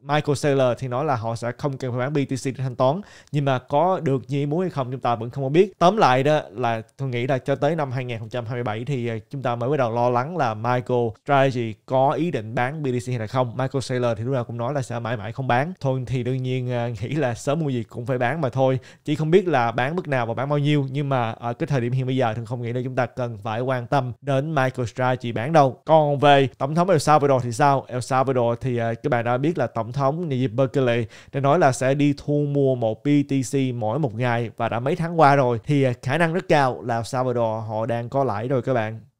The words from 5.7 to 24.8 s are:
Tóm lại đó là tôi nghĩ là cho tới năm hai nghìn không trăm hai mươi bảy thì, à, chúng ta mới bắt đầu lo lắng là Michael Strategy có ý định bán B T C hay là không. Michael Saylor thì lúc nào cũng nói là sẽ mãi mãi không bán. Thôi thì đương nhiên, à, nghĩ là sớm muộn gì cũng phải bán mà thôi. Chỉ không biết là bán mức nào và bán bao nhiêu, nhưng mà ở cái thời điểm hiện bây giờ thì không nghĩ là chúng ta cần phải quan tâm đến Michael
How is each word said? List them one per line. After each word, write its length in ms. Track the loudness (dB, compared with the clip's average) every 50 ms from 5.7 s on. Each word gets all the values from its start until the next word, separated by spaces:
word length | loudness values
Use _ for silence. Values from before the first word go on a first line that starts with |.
| 2 _
Tóm 180 | 4 4 6
lại 260 | 6 4 6 6 4 4
đó 180 | 4 2 2 0 -4
là 300 | -6 -4 -2 -2 -2 -2 -6 _ _
tôi 120 | -8 -6 -4
nghĩ 180 | -2 -2 0
là 100 | 0 -2
cho 180 | -2 0 -2 -2
tới 200 | 0 2 0 0
năm 160 | 0 -2 -4
hai 140 | -4 -6 -4
nghìn 140 | -6 -6 -8
không 100 | -8 -8
trăm 160 | -8 -8 -6
hai 80 | -4 -6
mươi 100 | -4 -4
bảy 220 | -4 -4 -4 -4
thì, 220 | -4 -4 -2 -2
à, 80 | -4 -4 -6 -8 _
chúng 120 | -12 -6
ta 140 | -4 -4 -2
mới 140 | -2 -2 -2
bắt 80 | 0
đầu 140 | 0 0 0
lo 180 | 2 2 2 2
lắng 280 | 2 0 -2 -2 -2
là 160 | -2 -2 -2 -2
Michael 540 | -2 -2 0 0 0 0 0 0 0 0 -2 -4 _ _
Strategy 500 | 2 4 4 4 2 2 -2 -4 -4 -6 _ _
có 260 | -2 0 2 2 2
ý 200 | 2 0 -2 -2
định 240 | -2 -4 -6 -4 -2
bán 280 | -2 -2 -2 -4 -4 -4
B 20 |
T 200 | -2 -2 -2 -4
C 20 |
hay 120 | -4 -6 -6
là 80 | -6
không. 300 | -4 -2 -2 -2 -2 -2
Michael 240 | -4 -4 -2 -2 -4
Saylor 360 | -4 -2 -4 -2 0 -2 -2
thì 60 | -2 -2
lúc 100 | -2 -2
nào 100 | -2 -2
cũng 140 | -4 -6
nói 160 | -6 -4 -4 -2
là 80 | -4
sẽ 180 | -4 -4 -8 -6
mãi 180 | -4 -4 -6
mãi 140 | -6 -6 -10
không 160 | -8 -6 0
bán. 260 | 2 2 2 2 -2 -6 _
Thôi 220 | -2 -2 -2 -2 -4
thì 160 | -4 -4 -2 -2
đương 200 | -2 -4 -4 -2
nhiên, 280 | -4 -4 -2 -2 -2
à, 180 | -2 -2 -2 -4 -4 -6
nghĩ 80 | -6 -4
là 240 | -2 -2 -2 -2 -2
sớm 260 | -4 -2 -2 -2 0
muộn 140 | 0 0 -2
gì 100 | -2 -4
cũng 220 | _ -10 -10 -4
phải 120 | -2 0
bán 240 | 0 0 0 0 0
mà 80 | -2 -2
thôi. 300 | 2 2 2 2 2 0 -4 -10 -20 _ _
Chỉ 100 | -4 -2
không 160 | -2 2 4
biết 160 | 4 4 4
là 240 | 4 2 2 2 2
bán 240 | 0 0 -2 -2 -2
mức 120 | -4 -4
nào 180 | -2 -2 -2 0
và 80 | -2 -2
bán 160 | -4 -2 -2
bao 100 | 0 0
nhiêu, 280 | 2 2 2 0 0 -2
nhưng 180 | -4 -4 -2 0
mà 220 | 0 0 0 -2
ở 220 | -4 -6 -6 -8 -6
cái 140 | -6 -4
thời 140 | -2 0 0
điểm 100 | 0 0
hiện 140 | -2 -2 -2
bây 100 | -2 0
giờ 180 | 0 0 0 0
thì 80 | -4 -6
không 160 | -8 -8 -6
nghĩ 120 | -6 -4 -4
là 80 | -4 -6
chúng 120 | -4 -2
ta 100 | -2 -2
cần 320 | -2 -4 -6 -6 -6 -6 -8 -6
phải 180 | -6 -4 -2
quan 260 | -2 -2 -2 -4 -2
tâm 260 | 0 0 0 0 -2 -8 _
đến 340 | -4 -2 -2 0 0 0 0
Michael 320 | 0 0 0 0 -4